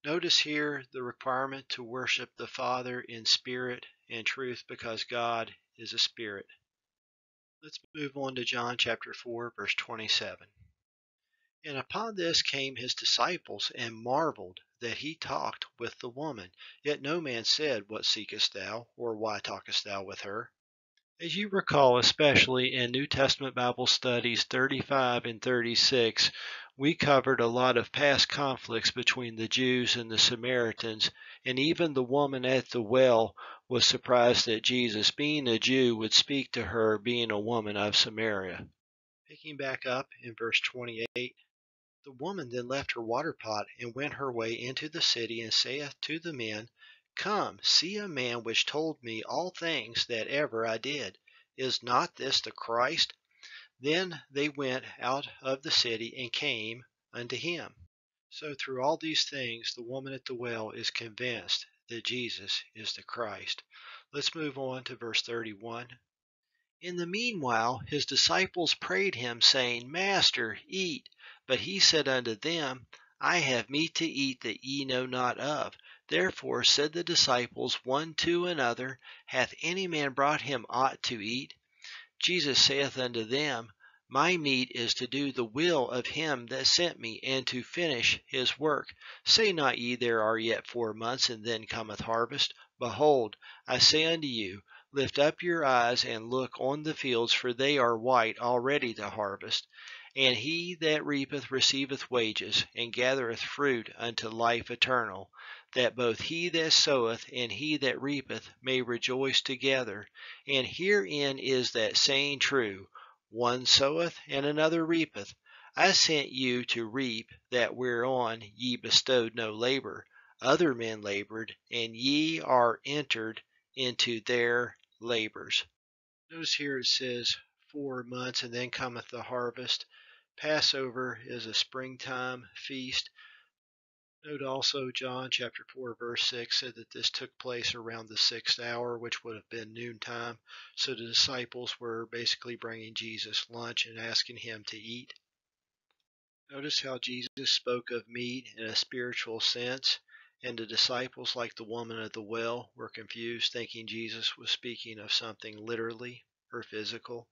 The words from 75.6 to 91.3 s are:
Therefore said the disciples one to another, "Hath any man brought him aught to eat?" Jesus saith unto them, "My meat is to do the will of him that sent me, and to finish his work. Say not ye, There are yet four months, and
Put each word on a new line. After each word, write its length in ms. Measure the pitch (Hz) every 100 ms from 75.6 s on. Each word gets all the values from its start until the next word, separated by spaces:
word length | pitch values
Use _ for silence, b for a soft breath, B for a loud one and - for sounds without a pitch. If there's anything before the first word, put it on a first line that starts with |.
| - - B B -
Therefore 560 | 156 185 - 131 123
said 280 | 120 - 151
the 120 | 160
disciples 720 | 175 170 - 123 120 - 123 -
one 300 | 120 135 160
to 320 | 151 170 175 180
another, 520 | 165 123 117 131 131 B B B
"Hath 280 | 131 120 -
any 260 | 156 180 185
man 260 | 156 143
brought 280 | 131 139 151
him 240 | 123 131 107
aught 340 | 123 131 -
to 160 | - 120
eat?" 320 | 104 123 139 - B B B B B _
Jesus 420 | - 175 147 123
saith 380 | - 139 139 131
unto 260 | 123 117
them, 480 | 110 135 151 120 113 _ b b _
"My 280 | 131 165 180
meat 340 | 147 127 127
is 200 | 123 120
to 120 | - 127
do 260 | 135 143
the 120 | 127
will 460 | 117 120 175 156 120
of 160 | 123 -
him 400 | 147 160 131 120
that 200 | 131 135
sent 320 | - 175 -
me, 220 | 113 107
and 240 | 131 135 123
to 140 | 127
finish 580 | 113 - 170 123 110 - _
his 320 | 131 123 -
work. 300 | 151 139 - - B B
Say 280 | - - 214
not 260 | 170 135 117
ye, 180 | 120 120
There 260 | 120 113
are 160 | 107 113
yet 280 | 113 107 -
four 280 | 120 113
months, 340 | 107 117 131
and 160 | -